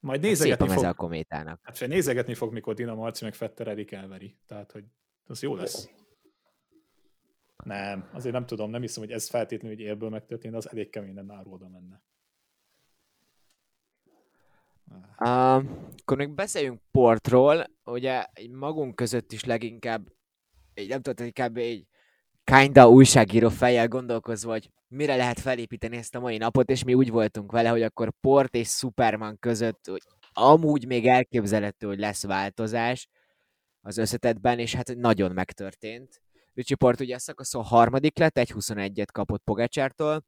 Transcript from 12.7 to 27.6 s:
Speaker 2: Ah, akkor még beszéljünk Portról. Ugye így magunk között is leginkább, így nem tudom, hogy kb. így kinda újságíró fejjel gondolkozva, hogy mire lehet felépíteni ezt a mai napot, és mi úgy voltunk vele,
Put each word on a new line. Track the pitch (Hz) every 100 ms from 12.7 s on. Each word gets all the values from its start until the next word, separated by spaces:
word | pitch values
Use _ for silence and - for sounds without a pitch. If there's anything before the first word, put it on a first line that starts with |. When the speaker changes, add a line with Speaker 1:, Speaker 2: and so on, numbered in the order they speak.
| _ _ _ _ _ _ _ _ _ _ _ _ _ _ _ _ _ _ _ _ _ _ 92 98 -
Speaker 2:
Ah, | 117 123 127 131 135 - - -
akkor | - 139
még | 143
beszéljünk | 147 202 180 139 117 _
Portról. | 139 120 113 - 123 135 160 - _
Ugye | - 120 127 127 - -
így | 113
magunk | 127 139 156 135
között | - 120 123 -
is | 110
leginkább, | - 117 117 117 120 113 92 _ _ _ _ _ _
így | - 101
nem | 131
tudom, | 127 117 120
hogy | - 123
kb. | 117
így | 120 113 - _ _ _ _ _
kinda | - 135 135 139 120
újságíró | 123 131 135 107 107 117
fejjel | - 127 120 117
gondolkozva, | 123 123 117 113 113 117
hogy | 110 - _ _
mire | 131 147 131
lehet | 123 120
felépíteni | 135 123 117 117 117 120
ezt | 113
a | 123
mai | 123 110
napot, | 113 131 123
és | 131
mi | 127
úgy | 127 131
voltunk | 113 107 - 101
vele, | 117